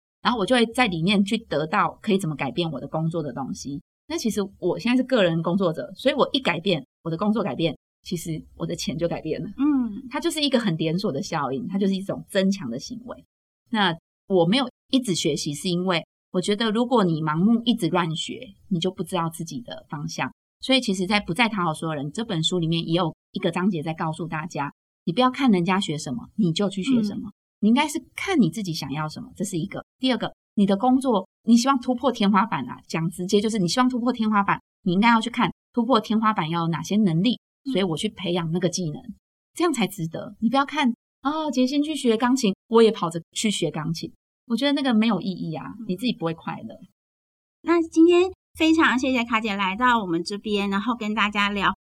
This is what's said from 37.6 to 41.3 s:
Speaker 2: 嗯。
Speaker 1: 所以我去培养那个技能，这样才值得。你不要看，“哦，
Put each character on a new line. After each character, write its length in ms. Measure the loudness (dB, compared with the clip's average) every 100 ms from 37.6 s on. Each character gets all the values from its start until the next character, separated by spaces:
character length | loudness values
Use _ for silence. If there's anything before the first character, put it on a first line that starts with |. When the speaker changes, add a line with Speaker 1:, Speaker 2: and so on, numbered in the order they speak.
| -4
Speaker 2:
嗯。 80 |
Speaker 1:
所 80 | -2
以 20 |
我 140 | 0 -2
去 100 | -4
培 240 | -4 -4
养 180 | -2 -2
那 60 | 0
个 80 | 0
技 200 | -2 -6
能， 100 | -8 -14 -20 _ _ _
这 120 | -2 0
样 80 |
才 120 | 2 -2
值 220 | -2 -6
得。 300 | -6 -10 -2
你 100 | 2
不 60 | 2
要 100 | 0
看 280 | 0 0 0 _ _
，“哦， 300 | -4